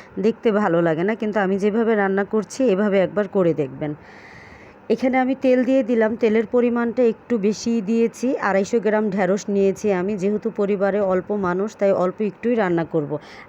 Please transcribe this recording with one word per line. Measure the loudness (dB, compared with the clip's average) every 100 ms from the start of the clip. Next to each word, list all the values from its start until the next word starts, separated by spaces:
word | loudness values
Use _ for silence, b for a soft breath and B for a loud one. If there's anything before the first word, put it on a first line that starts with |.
| B -2
দেখতে | -2 0 0
ভালো | 0 2 2
লাগে | 2 0
না। | -2
কিন্তু | -2 -2 -2
আমি | 0 0
যেভাবে | 0 0 0
রান্না | 2 0 0
করছি, | 0 -2 -4 -2
এভাবে | 0 2 2 2
একবার | 2 -2 -2
করে | 2 2
দেখবেন। | 0 -4 -6 -8 -8 B B B B B B B B -4
এখানে | 0 2 2
আমি | 0
তেল | 0 2 2
দিয়ে | 4 2
দিলাম, | 2 2 2
তেলের | 2 2 2
পরিমাণটা | 2 2 2 0 -2 2
একটু | 0 0 -4 0
বেশিই | 0 -2 -2 -2
দিয়েছি। | 0 0 0 0 -4 -2
আড়াইশো | 0 0 0 0
গ্রাম | 0 0 0
ঢেঁড়স | 0 0 0 -2
নিয়েছি | 0 0 0 -2
আমি, | -2 -2 -2
যেহেতু | -2 -2 -4
পরিবারে | -4 -2 0 0 0
অল্প | 0 -2 -2
মানুষ, | -4 -2 -2 -4 0
তাই | 0
অল্প | 2 0 -2
একটুই | -6 -4 -2
রান্না | 0 0 0
করব। | 0 -4 -4 -8 B B